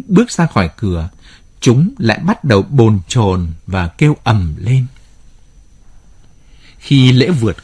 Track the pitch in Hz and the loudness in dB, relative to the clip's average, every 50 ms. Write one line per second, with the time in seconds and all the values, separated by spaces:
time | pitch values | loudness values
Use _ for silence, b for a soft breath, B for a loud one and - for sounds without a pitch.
0 | 247 - 190 190 247 240 - - 170 156 - 110 92 82 - - 117 98 87 85 | -2 0 2 2 2 2 0 -2 -2 -2 0 -2 -4 -4 -4 -6 -6 -4 -4 -4
1 | 80 82 - b b b b b b b _ _ - 127 117 131 165 214 277 - | -6 -8 -12 b b b b b b b _ _ 0 2 2 2 2 0 -2 -2
2 | 190 214 214 - 160 175 220 - - 143 110 98 95 - 139 135 113 113 107 95 | -2 -2 -2 -2 -2 -4 -4 -2 0 0 2 2 0 0 2 2 4 4 2 0
3 | 87 - - 127 110 98 92 90 87 80 80 - - - 92 92 87 85 - - | -2 -4 -2 -2 0 0 0 -2 -4 -6 -8 -12 -12 -8 -6 -6 -6 -6 -4 0
4 | 151 147 147 - - 120 110 104 90 80 76 - 92 107 131 131 127 127 - - | 0 0 0 0 -2 -2 -2 0 -2 -4 -6 -6 -4 -2 0 0 0 -2 -8 -16
5 | - - - - - - - - _ - _ - - _ - - _ - - - | -20 -20 -20 -20 -20 -20 -20 -20 _ -20 _ -20 -20 _ -20 -20 _ -20 -20 -20
6 | - - - - - - - _ b b b b b b b b b - 147 135 | -20 -20 -20 -20 -20 -20 -20 _ b b b b b b b b b 0 2 4
7 | 127 127 131 127 131 175 180 131 113 107 82 - | 4 4 4 2 2 2 0 0 -2 -2 -4 -6